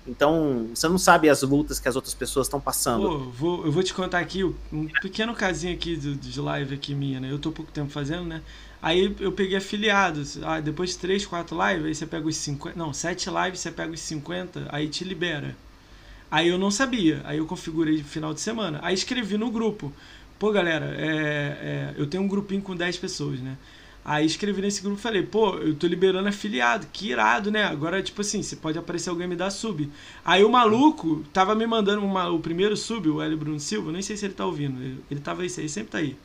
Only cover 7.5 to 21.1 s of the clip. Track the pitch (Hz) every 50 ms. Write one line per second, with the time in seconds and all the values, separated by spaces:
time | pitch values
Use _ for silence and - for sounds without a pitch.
7.5 | 156 - 156 - - 151 147 143 - 147 143 135 160 180 175 165 160 160 - -
8.5 | - - - - - - - 160 165 180 196 202 196 - 196 190 - - 196 185
9.5 | 190 196 190 - - 208 214 214 202 196 196 180 156 147 143 143 - - - 160
10.5 | 160 160 151 151 151 160 180 180 180 - - 180 190 202 196 - - 170 170 -
11.5 | 175 165 190 208 196 165 151 156 151 147 170 151 - 165 156 156 151 - - 151
12.5 | 143 139 - 170 - 180 165 151 131 - - 170 180 180 - 190 165 170 175 190
13.5 | 180 175 - 170 170 - 165 160 165 156 - - 160 151 143 160 175 180 185 175
14.5 | - 147 139 143 143 147 156 156 147 - 185 185 190 160 175 175 160 143 135 139
15.5 | 127 - - - - - - - - - - - - - - - - 156 165 170
16.5 | 180 185 190 202 202 - 269 247 240 233 180 156 147 139 139 - 147 151 156 156
17.5 | 185 175 - 170 156 160 165 156 156 156 143 143 - 160 156 156 151 151 - 214
18.5 | 233 233 214 175 151 143 - 175 185 190 - - 262 247 226 185 202 208 220 240
19.5 | 214 226 226 214 202 - - 139 - - - - - - - - - - 196 214
20.5 | 208 196 175 170 160 151 143 143 147 - 151 156